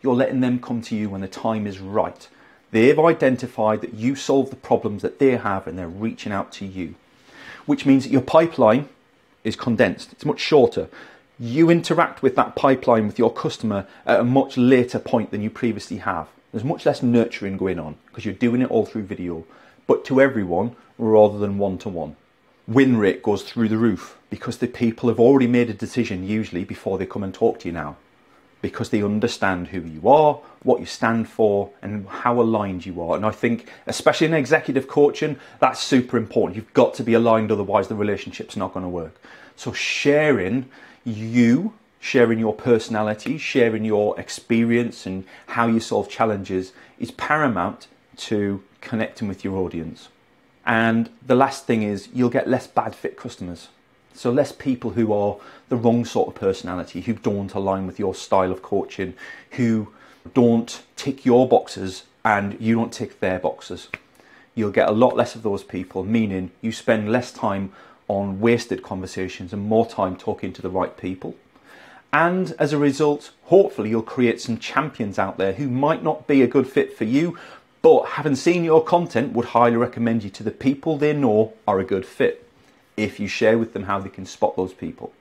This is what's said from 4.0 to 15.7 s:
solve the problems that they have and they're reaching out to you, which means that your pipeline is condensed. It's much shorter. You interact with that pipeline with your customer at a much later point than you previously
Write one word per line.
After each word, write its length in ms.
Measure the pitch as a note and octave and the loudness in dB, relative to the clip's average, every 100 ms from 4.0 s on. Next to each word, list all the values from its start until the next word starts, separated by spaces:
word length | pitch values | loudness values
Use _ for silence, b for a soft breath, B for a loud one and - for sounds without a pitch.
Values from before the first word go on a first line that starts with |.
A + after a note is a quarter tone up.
| A#2 C#3 | -4 -4
solve 340 | - C#3 B2+ | 0 0 0
the 60 | - | -6
problems 460 | - A#2+ A2 G#2 | -2 -2 0 -6
that 180 | - - | -8 2
they 160 | C#3 A#2+ | 2 2
have 320 | G#2+ G2 - | -2 -4 -6
and 100 | F2+ | -10
they're 80 | F2 | -10
reaching 460 | F#2 A2+ B2 A2 | -6 -6 -6 -6
out 180 | G2 - | -6 -6
to 120 | - G2 | -10 -12
you, 300 | F#2 E2 - _ B B B B B | -10 -10 -12 _ B B B B B
which 220 | - C#3+ C#3+ | -4 -2 4
means 160 | C3+ | 4
that 80 | B2+ | 4
your 120 | C3+ | 0
pipeline 680 | - D#3+ E3 - A2+ A#2+ D3 _ _ _ _ _ | 4 4 4 4 4 4 0 _ _ _ _ _
is 100 | A2 | -8
condensed. 580 | - - A2 G#2+ - - | -4 -4 2 2 0 -12
It's 120 | - | -10
much 160 | D3+ - | -6 -4
shorter. 480 | - D3+ A#2+ - E2 B B B B _ | 2 4 4 2 -8 B B B B _
You 320 | A#2+ B2+ E3 | -6 2 4
interact 520 | E3+ - E3 E3 - | 4 2 0 0 2
with 120 | C3 | 0
that 220 | - B2 - | 2 0 2
pipeline 500 | C#3 C3 - A#2 G#2 | 2 2 4 2 2
with 140 | - | 2
your 120 | A#2 | 0
customer 540 | - A#2+ - A2+ G2+ F#2+ B | 2 -6 -4 -4 -4 -6 B
at 140 | - A2 | 0 2
a 60 | |
much 320 | A#2+ C3+ - - | 4 2 0 2
later 420 | B2 C3 A#2+ A2+ | 4 6 4 -4
point 320 | - A#2 G#2 | -2 -2 -2
than 120 | G#2 | -6
you 60 | G#2 | -6
previously 500 | - B2 | -4 -4